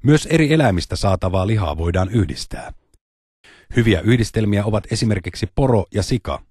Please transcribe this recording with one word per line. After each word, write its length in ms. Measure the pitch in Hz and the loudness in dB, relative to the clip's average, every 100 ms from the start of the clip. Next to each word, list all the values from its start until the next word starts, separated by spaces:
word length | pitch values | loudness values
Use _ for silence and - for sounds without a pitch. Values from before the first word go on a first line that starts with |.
Myös 220 | 117 151 - | 4 2 4
eri 280 | 160 151 | 0 2
eläimistä 420 | 160 135 87 - 95 | 4 2 0 -4 -2
saatavaa 520 | 101 92 92 95 95 | 0 0 0 -2 0
lihaa 300 | 110 85 76 | 0 -2 -2
voidaan 320 | 82 87 92 | -2 0 0
yhdistää. 640 | 113 95 - - - - - _ _ _ _ _ _ - - _ - | 0 0 -4 -10 -12 -14 -18 _ _ _ _ _ _ -20 -20 _ 0
Hyviä 260 | 113 92 | 2 2
yhdistelmiä 640 | 90 120 110 - 104 101 104 | 2 2 0 -2 0 0 0
ovat 180 | 104 - | -2 -2
esimerkiksi 560 | 113 113 101 92 - 104 - | -2 0 -2 -4 -8 -4 0
poro 300 | 135 113 92 | 2 2 0
ja 100 | 101 | -4
sika 380 | 95 127 - 67 - | -2 -4 -4 -10 -10